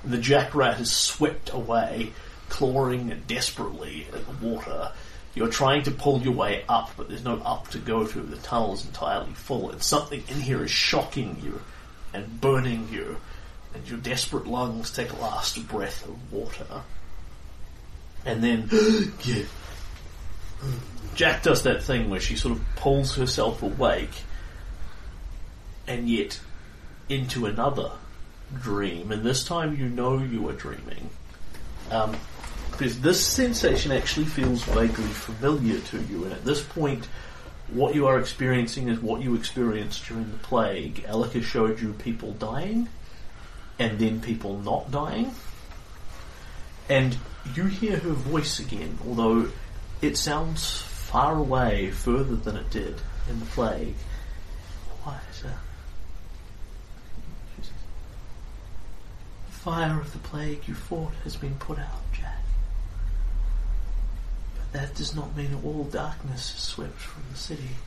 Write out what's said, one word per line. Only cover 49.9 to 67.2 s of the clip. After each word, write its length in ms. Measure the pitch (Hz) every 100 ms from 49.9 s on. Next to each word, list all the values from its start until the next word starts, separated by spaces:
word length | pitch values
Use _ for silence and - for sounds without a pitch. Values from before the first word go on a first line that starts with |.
| -
it 160 | 151 143
sounds 680 | - 151 160 160 - - - - -
far 280 | - 143 156
away, 540 | 131 127 117 101 95
further 460 | - 123 123 135 113
than 180 | 107 104
it 140 | -
did 240 | 113 - - - - -
in 120 | 117
the 60 | 113
plague. 480 | - 113 113 117 - - - - - - - - - - -
Quieter. 520 | 151 135 - - 131 127 - - - - - - - - - - - - - - - - - - - - - - - - - - - - - - - - - - - - - - -
"The 60 |
fire 460 | - 175 165 160 156
of 120 | 143
the 60 | 156
plague 500 | - 151 151 147 -
you 60 |
fought 400 | - - 165 160 -
has 100 | -
been 200 | - 143 139
put 220 | - 147
out, 240 | - - -
Jack. 300 | - - - - - - - - - - - - - - - - - - - - - - - -
But 180 | - - 139
that 160 | 139
does 200 | - -
not 200 | 151 143 147
mean 220 | 139 139
all 200 | 151 151
darkness 720 | 143 - 139 - 139 131 -
is 60 | -
swept 360 | - - 143 -
from 240 | - -